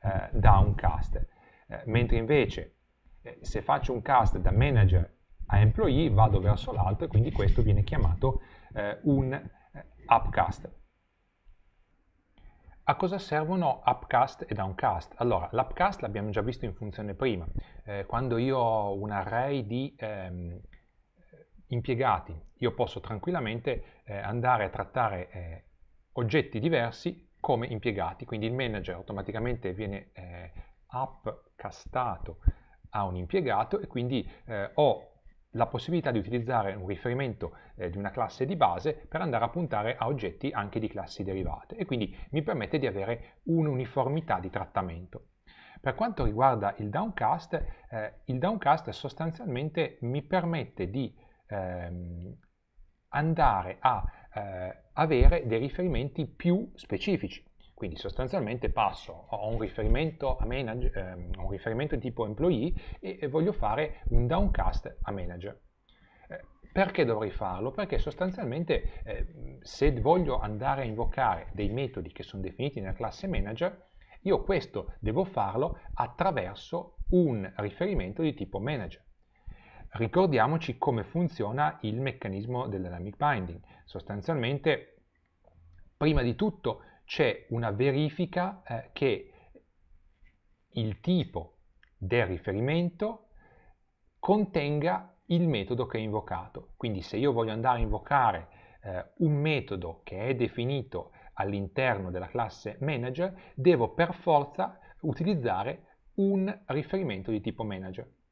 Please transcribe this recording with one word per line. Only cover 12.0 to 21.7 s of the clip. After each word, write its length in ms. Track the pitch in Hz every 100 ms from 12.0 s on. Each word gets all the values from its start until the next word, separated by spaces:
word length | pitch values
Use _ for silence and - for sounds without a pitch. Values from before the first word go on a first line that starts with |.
| _ _ _ _ - - - - -
A 60 |
cosa 240 | 147 185 190
servono 640 | - 151 156 185 160 123
upcast 640 | - - - 123 135 - -
e 60 |
downcast? 600 | 104 95 95 123 90 - -
Allora, 320 | 120 98 92
l'upcast 520 | 113 127 - 185 185
l'abbiamo 280 | 113 104 104
già 100 | 107
visto 260 | 104 117 113
in 80 |
funzione 400 | 90 107 92 107
prima. 300 | 95 131 98 82 - - -
Eh, 200 | - 101 -
quando 300 | 117 127 117
io 220 | 127 135
ho 360 | 117 110 101
un 160 | 98 104
array 560 | 101 98 113 135 143 104
di, 260 | 120 139 -
ehm, 600 | 110 104 92 90 87 87 - - _ _ _ _ _ - - -
impiegati, 720 | -